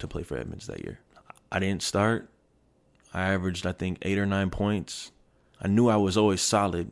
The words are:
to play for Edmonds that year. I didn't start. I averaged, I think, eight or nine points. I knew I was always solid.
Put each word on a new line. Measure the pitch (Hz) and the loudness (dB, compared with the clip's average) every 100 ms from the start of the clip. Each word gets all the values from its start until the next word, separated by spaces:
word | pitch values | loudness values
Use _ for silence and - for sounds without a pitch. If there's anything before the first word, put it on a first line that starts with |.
to | - | -10
play | - | -8
for | - 64 | -8 -8
Edmonds | - - - | -8 -12 -12
that | 50 | -12
year. | 50 - _ - - - - | -10 -14 _ -20 -20 -20 -6
I | 95 | -2
didn't | 95 95 | -2 -2
start. | - 98 107 113 - _ _ _ _ _ _ _ _ | -2 2 2 0 -4 _ _ _ _ _ _ _ _
I | 92 92 | -4 0
averaged, | 98 92 87 90 | 0 0 -2 -4
I | |
think, | - 92 - | -4 -4 -4
eight | 95 98 | -2 0
or | 98 | 0
nine | 98 95 | 0 0
points. | - 101 104 - - - _ _ _ _ - | 0 -2 -2 -4 -12 -14 _ _ _ _ -6
I | 98 | 2
knew | 104 120 | 4 6
I | 107 | 6
was | 98 101 | 4 4
always | 107 92 | 4 4
solid. | - 104 101 85 85 | 2 2 2 -2 -6